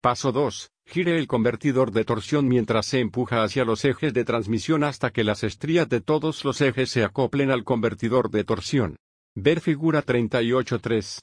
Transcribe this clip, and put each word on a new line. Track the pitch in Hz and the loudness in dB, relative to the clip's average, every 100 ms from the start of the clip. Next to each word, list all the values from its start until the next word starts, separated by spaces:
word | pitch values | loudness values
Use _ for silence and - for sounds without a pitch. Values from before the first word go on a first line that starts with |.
Paso | 120 120 139 | 0 0 0
dos, | 123 147 - - _ _ | 0 -2 -4 -16 _ _
gire | 170 175 165 | -4 0 0
el | 131 | 0
convertidor | 123 113 117 147 127 127 | 0 0 0 0 2 2
de | 104 110 | 0 0
torsión | 113 - 147 135 | -2 0 0 2
mientras | 123 107 110 - | 2 2 -2 0
se | 131 | 0
empuja | 113 123 123 120 | 0 -2 -2 0
hacia | 107 131 117 | 0 0 0
los | 110 | 2
ejes | 139 123 156 | 0 0 -2
de | 120 | -2
transmisión | 117 117 101 113 - 156 | 0 -2 0 -2 0 0
hasta | 147 135 127 | 0 -2 -4
que | - | 0
las | 107 101 | 0 0
estrías | 110 - 147 170 131 | -4 -6 0 0 2
de | 120 | -2
todos | - 151 156 151 143 | 0 0 0 -4 -4
los | 127 | 0
ejes | 139 123 127 | 0 2 -2
se | 127 | 0
acoplen | 101 - 123 139 139 | 0 0 0 2 0
al | 127 | 0
convertidor | 107 120 110 104 117 127 110 | 0 0 0 0 0 2 2
de | 110 | 0
torsión. | 101 104 - 143 95 67 _ _ _ - | 0 -2 0 0 0 -4 _ _ _ -2
Ver | 104 165 | 2 2
figura | 185 147 160 156 | 0 0 2 0
treinta | - 123 113 127 | 0 0 2 0
y | 117 | 2
ocho | 127 120 117 | 0 0 -4
tres. | 117 113 98 - | 0 -2 -2 -14